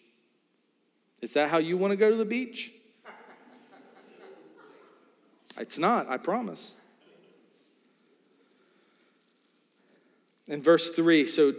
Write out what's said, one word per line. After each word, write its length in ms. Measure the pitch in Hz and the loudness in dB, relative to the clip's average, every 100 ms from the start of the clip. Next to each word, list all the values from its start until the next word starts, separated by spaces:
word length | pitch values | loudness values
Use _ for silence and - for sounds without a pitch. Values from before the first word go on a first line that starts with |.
| _ _ _ _ _ _ _ _ _ _ _ _ | _ _ _ _ _ _ _ _ _ _ _ _
Is 140 | 120 | -6
that 160 | 147 147 | -2 0
how 80 | 165 | 0
you 180 | 160 180 | 0 0
wanna 200 | 196 196 | 0 2
go 120 | 214 | 2
to 80 | 226 | 2
the 80 | |
beach? 480 | 214 240 247 - - - _ _ - - - - - - - - - - - - - - - - - - - _ _ _ _ _ - - | -2 -4 -6 -12 -16 -18 _ _ -20 -20 -20 -20 -20 -20 -20 -20 -20 -20 -20 -20 -20 -20 -20 -20 -20 -20 -20 _ _ _ _ _ -20 -16
It's 200 | 117 - | -14 -4
not, 300 | 180 226 123 | 0 0 -2
I 80 | 127 | -6
promise. 560 | - 226 226 - - - _ _ _ _ _ _ _ _ _ _ _ _ _ _ _ _ _ _ _ _ _ _ _ _ _ _ _ _ _ _ _ _ _ _ _ _ - | -4 -6 -6 -12 -18 -20 _ _ _ _ _ _ _ _ _ _ _ _ _ _ _ _ _ _ _ _ _ _ _ _ _ _ _ _ _ _ _ _ _ _ _ _ -10
In 160 | 147 | 0
verse 260 | 143 165 165 | 4 4 4
three, 380 | - 165 160 131 | 0 4 4 4
so 280 | - 143 | 4 2